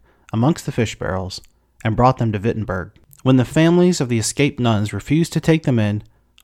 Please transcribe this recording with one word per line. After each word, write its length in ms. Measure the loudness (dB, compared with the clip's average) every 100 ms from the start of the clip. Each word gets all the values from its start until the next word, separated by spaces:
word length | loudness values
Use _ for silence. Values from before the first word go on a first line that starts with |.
| _ _ -6
amongst 340 | 0 0 0 -4
the 60 |
fish 260 | -2 -4 -4
barrels 420 | -6 -6 -6 -12 -18 _ _ _
and 100 | -4
brought 240 | 2 2 2
them 140 | -2
to 60 | -2
Wittenberg. 540 | -2 -4 -4 -6 -8 _ _ -4
When 140 | 2 4
the 80 |
families 560 | 2 2 4 4 2 2
of 80 | -2
the 100 | -2
escaped 400 | -2 0 -2 0
nuns 340 | 0 0 -2
refused 400 | -6 -2 0 0
to 60 | -2
take 240 | 0 0
them 140 | 2 0
in, 240 | 0 -2 -8 _ _ _